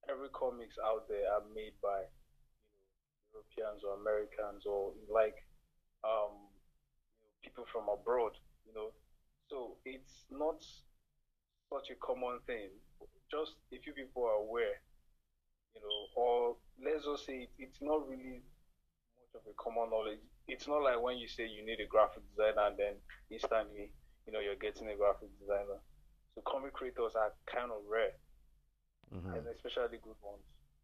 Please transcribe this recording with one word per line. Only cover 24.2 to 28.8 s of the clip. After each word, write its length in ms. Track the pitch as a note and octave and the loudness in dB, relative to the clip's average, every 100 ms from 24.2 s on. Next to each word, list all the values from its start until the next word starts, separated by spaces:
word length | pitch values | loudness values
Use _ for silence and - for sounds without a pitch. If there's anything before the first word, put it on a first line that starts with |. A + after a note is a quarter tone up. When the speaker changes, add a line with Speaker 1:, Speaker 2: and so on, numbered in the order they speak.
| - | -6
Speaker 1:
you 60 | |
know, 60 | G#2+ | -4
you're 220 | G2+ G2 | -2 -2
getting 280 | G#2+ G2+ A2 | -2 -4 -6
a 60 | G#2 | 4
graphic 340 | G2+ G2 G#2 G2 | 4 4 -2 -16
designer. 400 | G2 G2+ G2+ G2 - - - - _ | 0 0 0 -6 -10 -20 -20 -20 _
So 80 | - - | -8 -4
comic 280 | C#3 C3+ | -2 -4
creators 400 | - B2+ B2 A#2 A2 | -6 -6 0 0 4
are 160 | G#2+ - - | 2 0 -6
kind 220 | A#2+ B2 | -4 -2
of 80 | A2 G#2 | -6 0
rare, 240 | A2 G#2+ - - - - - _ _ | 2 2 0 -18 -20 -20 -20 _ _